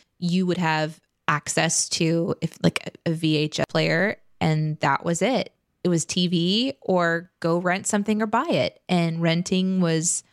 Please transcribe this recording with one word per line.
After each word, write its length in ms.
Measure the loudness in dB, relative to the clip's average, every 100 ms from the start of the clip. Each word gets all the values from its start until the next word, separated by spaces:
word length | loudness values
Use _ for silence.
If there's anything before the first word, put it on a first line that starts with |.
| _ _
you 280 | 0 0 0
would 120 | 0
have 420 | 0 0 -2 -6 _ _ -2
access 600 | -2 -2 0 0 0 -2
to, 440 | 0 2 2 0 -2
if, 180 | -6 0
like, 360 | -2 -2 -10 -8 -4
a 60 |
V 240 | -2 0 0
H 240 | 0 -2
S 60 | -2
player, 480 | 0 0 0 -2 -4 _ _
and 380 | 0 0 -2 -2
that 240 | -2 0
was 180 | -2 0
it. 300 | 0 0 -4 _ _ _
It 40 | 0
was 160 | 0
T 220 | 0 0 2
V 460 | 2 2 0 -2 -4
or 480 | 0 2 2 0 -6 _
go 180 | 0 0
rent 280 | 0 -2 0
something 340 | -2 0 -2
or 60 | 0
buy 200 | -2 0
it. 300 | 0 -2 -6 -2
And 340 | 0 0 0
renting 580 | 0 0 0 0 0 2
was 420 | 2 2 0 -4 -8